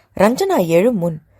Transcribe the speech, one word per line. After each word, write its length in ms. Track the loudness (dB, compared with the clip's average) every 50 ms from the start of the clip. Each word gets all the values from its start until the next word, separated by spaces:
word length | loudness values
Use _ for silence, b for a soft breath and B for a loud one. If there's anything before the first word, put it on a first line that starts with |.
| _ _ -2
ரஞ்சனா 400 | 0 0 0 2 0 -2 -2 0 0 0
எழும் 300 | 2 2 2 2 2 0
முன் 200 | -2 -4 -6 -6 -8 _ _ _